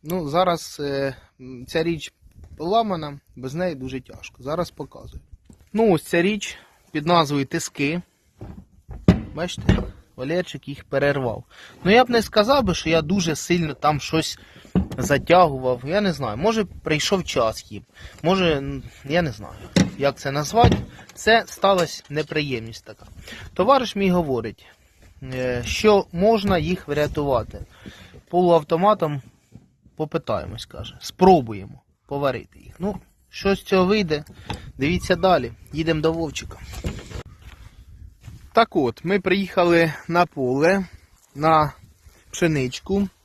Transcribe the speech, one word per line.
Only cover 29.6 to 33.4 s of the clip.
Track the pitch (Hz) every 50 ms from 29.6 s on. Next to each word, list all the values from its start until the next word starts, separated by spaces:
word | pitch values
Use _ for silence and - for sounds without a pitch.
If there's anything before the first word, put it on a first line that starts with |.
| _ _ _ _ _ - _
попитаємось, | - 156 151 - 165 - - 110 92 78 87 92 - -
каже. | _ - - - - - -
Спробуємо | - - - - 185 190 185 160 127 110 107 98 95 - - - _ _ _ _ _
поварити | _ 143 143 143 139 127 117 - _ _ -
їх. | - - - -
Ну, | 170 208 196 185 - _ _ _ _ _
що | - -